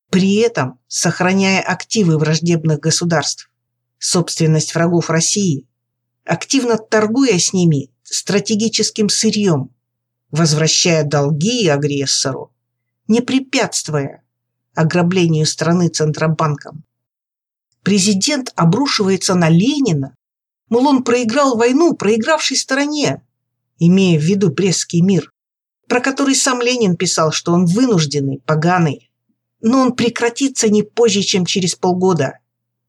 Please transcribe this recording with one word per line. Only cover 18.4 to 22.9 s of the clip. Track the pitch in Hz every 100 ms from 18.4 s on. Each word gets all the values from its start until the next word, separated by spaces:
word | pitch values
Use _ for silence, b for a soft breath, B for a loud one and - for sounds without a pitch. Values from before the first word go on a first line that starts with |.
| 254 -
обрушивается | 170 208 277 - 190 190 - 185
на | 160
Ленина, | 165 220 294 254 151 135 - _ _ _ _ _
мол, | 233 277
он | 269
проиграл | 254 247 226 247 277 226
войну | 240 262 339 -
проигравшей | 196 226 226 311 - 269
стороне, | - 262 294